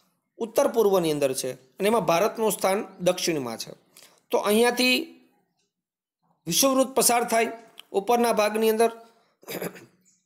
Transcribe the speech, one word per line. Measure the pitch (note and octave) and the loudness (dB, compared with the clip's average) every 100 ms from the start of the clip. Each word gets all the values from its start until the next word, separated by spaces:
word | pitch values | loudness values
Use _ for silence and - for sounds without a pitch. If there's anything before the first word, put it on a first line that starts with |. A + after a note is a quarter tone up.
| _ _ _ - | _ _ _ -12
ઉત્તર | A3+ - C4+ A3+ | -4 0 0 2
પૂર્વની | G3+ F#3+ D#3+ D3 | 2 4 2 0
અંદર | C#3 | -2
છે | C3 B2+ C3 _ - | -2 -8 -10 _ -4
અને | G3 | 0
એમાં | A3+ E3+ | 0 2
ભારતનું | E3+ G#3+ A#3 A3 | 2 0 0 -2
સ્થાન | G#3+ F#3+ G3 - - | 0 0 0 -4 -4
દક્ષિણમાં | F3+ F3+ - D#3 B2 A2 | -2 0 -2 -4 -6 -10
છે. | - - _ - - _ _ | -14 -18 _ -20 -20 _ _
તો | A#3+ | 0
અહીંયાથી | G3+ G#3+ A#3+ A#3+ B3+ B3+ - - _ _ _ _ _ _ _ _ _ _ _ _ - | 2 4 2 2 2 0 -4 -14 _ _ _ _ _ _ _ _ _ _ _ _ -4
વિષુવવૃત્ત | F3 C4+ C4 C4 A#3+ | 0 2 2 0 0
પસાર | - A#3+ A3+ | 0 0 0
થાય | A3+ A#3 - - - - | 0 -2 -6 -18 -20 -8
ઉપરના | G3 F#3+ A#3+ A#3 | -4 0 2 2
ભાગની | G#3 G#3 G#3+ A3 A3 | 0 0 0 0 2
અંદર, | A3+ - - _ _ _ - - - - - _ _ _ | 0 0 -16 _ _ _ -14 -10 -10 -12 -20 _ _ _